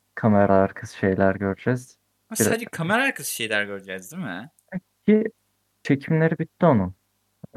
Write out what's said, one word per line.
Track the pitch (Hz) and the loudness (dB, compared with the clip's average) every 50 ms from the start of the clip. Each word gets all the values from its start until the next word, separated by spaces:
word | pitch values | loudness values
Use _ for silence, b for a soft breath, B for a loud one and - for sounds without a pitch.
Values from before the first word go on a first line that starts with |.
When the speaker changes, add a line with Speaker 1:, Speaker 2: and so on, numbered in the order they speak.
| _ _ _ | _ _ _
Speaker 1:
kamera | - - 110 104 101 101 98 98 | 0 2 4 4 6 6 6 6
arkası | 95 95 98 - - - - - | 4 4 2 -2 -8 -14 -14 -6
şeyler | - - 98 95 90 98 95 95 | -2 0 0 2 2 2 2 2
göreceğiz. | 95 101 98 95 - - 120 127 127 127 - _ _ _ _ _ _ _ _ | 0 -2 -4 -4 -4 -2 -4 -4 -4 -6 -12 _ _ _ _ _ _ _ _
Speaker 2:
Ama | 220 - | -4 0
Speaker 1:
Bir | 220 | 0
Speaker 2:
sadece | 208 226 226 233 | 0 0 -2 -6
kamera | - - - 160 170 208 240 269 | -8 -8 -6 -4 -2 0 0 0
arkası | 269 - - 135 - - | -2 -4 -6 -10 -10 -8
şeyler | - 117 107 110 104 104 | -8 -6 -4 -2 -4 -4
göreceğiz, | 101 101 98 92 98 95 95 92 - | -4 -8 -10 -10 -12 -12 -12 -12 -14
değil | 151 180 180 | -12 -10 -10
mi? | 110 87 90 113 160 _ _ _ _ 190 185 - _ _ _ _ | -10 -10 -12 -14 -16 _ _ _ _ -14 -14 -14 _ _ _ _
Speaker 1:
Ki | - 214 214 220 214 - _ _ _ _ _ _ _ _ _ - | 4 4 4 2 -2 -8 _ _ _ _ _ _ _ _ _ -2
çekimleri | - 143 139 - - 165 160 160 160 165 - | -2 -2 -2 0 0 0 2 2 2 0 -2
bitti | 160 - _ - 180 | -6 -8 _ 2 2
onun. | 165 139 107 92 92 98 - _ _ _ _ _ _ _ _ - - - | 4 4 4 0 -2 -6 -12 _ _ _ _ _ _ _ _ -20 -12 -10